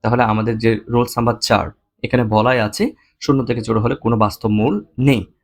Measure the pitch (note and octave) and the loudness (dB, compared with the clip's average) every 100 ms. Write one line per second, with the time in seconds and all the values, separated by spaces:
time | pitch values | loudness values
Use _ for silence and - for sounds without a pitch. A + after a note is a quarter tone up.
0 | A2+ A#2+ A2+ G#2+ A2 A2 A2+ G#2+ - A#2+ | 0 0 2 0 -2 0 0 -2 -2 -2
1 | A#2+ - A#2 A2 - G#2+ - - _ _ | 0 0 -2 -2 0 0 0 -10 _ _
2 | - B2 A2+ G#2+ A#2 B2+ G#2+ - A#3+ - | -4 -2 0 2 2 2 -2 -2 -6 -6
3 | _ _ - C3+ B2 A#2+ A2 A2 A#2 C3+ | _ _ 0 0 0 -4 0 0 0 -2
4 | A2+ A2+ G#2 - A2+ G#2 A2+ G3+ - - | -2 2 0 0 -2 0 0 -2 -8 0
5 | C3+ A#2+ F#2 _ | 2 2 -2 _